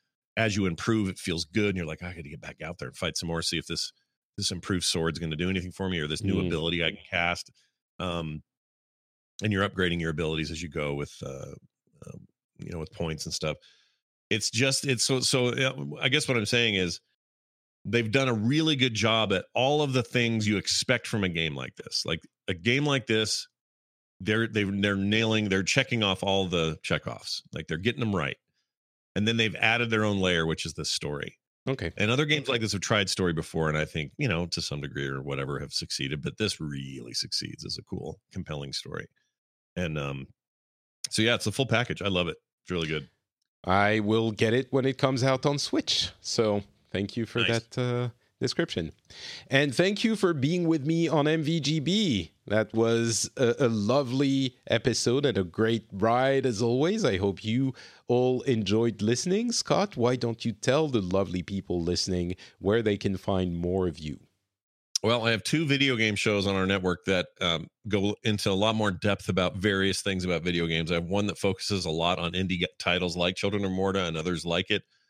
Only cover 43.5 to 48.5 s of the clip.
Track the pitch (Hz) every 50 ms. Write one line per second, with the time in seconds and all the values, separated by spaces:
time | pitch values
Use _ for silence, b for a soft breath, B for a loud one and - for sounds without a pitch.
43.5 | _ _ - 92 92 98 101 104 107 110 104 104 110 113 113 113 107 101 117 110
44.5 | 113 127 135 - - 135 123 135 131 - - 131 135 120 123 135 131 131 - 151
45.5 | 143 139 - - - 302 - - - - - - - _ - - - - 113 107
46.5 | 104 104 101 - _ _ _ _ - 95 101 98 - 120 113 - - 123 101 98
47.5 | 117 113 - _ - 131 123 123 120 120 123 120 - _ _ _ _ _ - 120